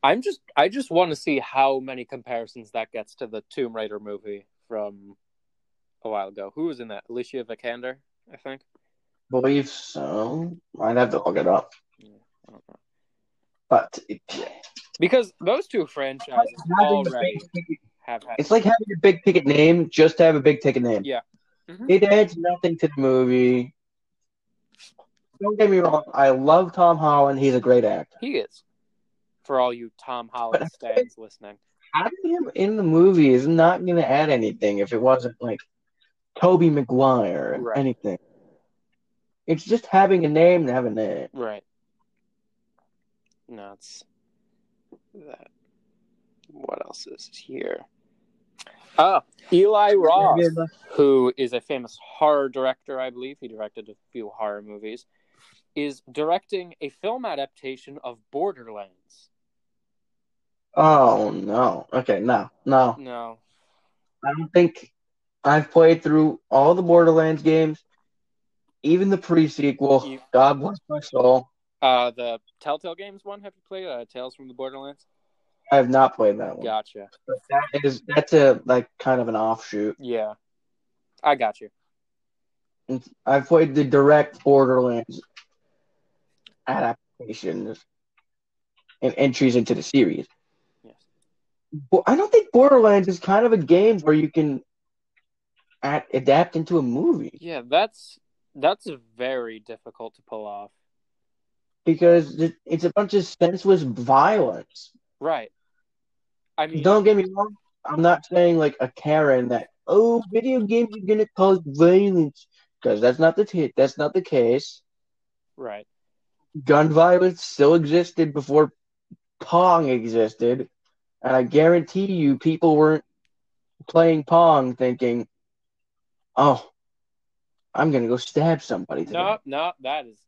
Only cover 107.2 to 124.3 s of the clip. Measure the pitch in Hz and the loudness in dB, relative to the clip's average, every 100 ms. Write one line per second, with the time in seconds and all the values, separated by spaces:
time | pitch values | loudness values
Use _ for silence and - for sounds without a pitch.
107.2 | 185 190 214 208 _ _ - 151 170 170 | 0 -4 -8 -8 _ _ -10 0 2 2
108.2 | - 180 175 165 151 - 127 - 151 151 | 0 2 2 2 0 -2 -8 -6 -2 0
109.2 | 147 131 120 120 - _ - 180 233 233 | 2 2 0 -4 -6 _ 0 2 2 0
110.2 | 190 214 240 254 208 233 233 214 185 214 | -2 -4 -2 -2 0 -2 -2 -6 -4 -2
111.2 | 214 - 190 190 156 139 170 185 202 180 | -2 0 2 2 -2 2 4 6 2 0
112.2 | 151 - _ _ _ _ 123 107 120 127 | -2 -6 _ _ _ _ -4 0 0 2
113.2 | 165 165 208 180 139 - 135 - 147 185 | 0 2 -4 -2 -4 0 0 0 -4 -4
114.2 | 180 143 117 127 - - _ _ _ _ | -2 0 2 0 -4 -20 _ _ _ _
115.2 | _ _ _ _ 127 104 107 _ _ _ | _ _ _ _ -16 -16 -18 _ _ _
116.2 | _ _ _ 156 135 147 156 151 170 180 | _ _ _ -18 2 2 4 4 4 4
117.2 | 185 170 - - 147 170 147 170 175 - | 2 -2 -14 2 4 4 2 0 -2 -4
118.2 | 156 147 135 143 156 _ _ _ _ - | -4 -4 0 2 2 _ _ _ _ -20
119.2 | _ _ - 170 185 175 147 127 113 113 | _ _ -2 2 4 2 2 -2 -2 -2
120.2 | 110 - 120 127 - _ _ _ _ _ | -2 -2 -2 -2 -8 _ _ _ _ _
121.2 | 135 131 123 143 160 175 156 185 196 185 | -2 0 2 4 4 4 0 -6 -4 0
122.2 | 147 131 160 160 165 151 156 156 _ _ | 0 0 -2 0 2 4 4 2 _ _
123.2 | _ _ _ _ _ _ - 165 165 160 | _ _ _ _ _ _ -2 2 4 2
124.2 | 143 | 2